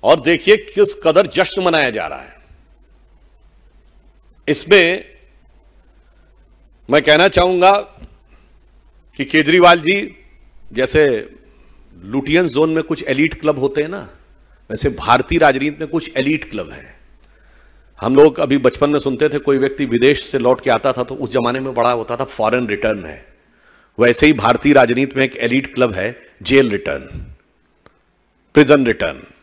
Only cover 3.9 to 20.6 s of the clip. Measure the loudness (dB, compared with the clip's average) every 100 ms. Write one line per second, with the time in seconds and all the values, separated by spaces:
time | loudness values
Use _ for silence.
3.9 | _ _ _ _ _ -6 -6 2 2 4
4.9 | -2 -8 _ _ _ _ _ _ _ _
5.9 | _ _ _ _ _ _ _ _ _ -2
6.9 | 0 4 4 4 2 0 4 4 4 -2
7.9 | -18 -20 _ _ -20 _ _ _ _ _
8.9 | _ _ -12 -2 0 2 6 6 6 2
9.9 | -4 -4 -16 _ _ _ -20 -12 -4 0
10.9 | 2 2 0 -6 -20 _ _ _ -20 -20
11.9 | -20 -8 -6 -2 0 0 0 0 -2 -4
12.9 | -8 -6 -2 -2 -2 -4 -2 -2 -4 -6
13.9 | -8 -14 -20 _ _ _ _ _ -6 -6
14.9 | -6 0 0 2 2 2 2 -4 -8 -8
15.9 | -8 -6 -6 -4 -4 -6 -12 -12 -16 -20
16.9 | -20 _ _ _ _ _ _ _ _ _
17.9 | _ -2 4 4 4 -2 0 0 0 -2
18.9 | -2 -4 -2 -2 -2 -2 0 -2 -4 -4
19.9 | 2 2 2 -4 -2 0 0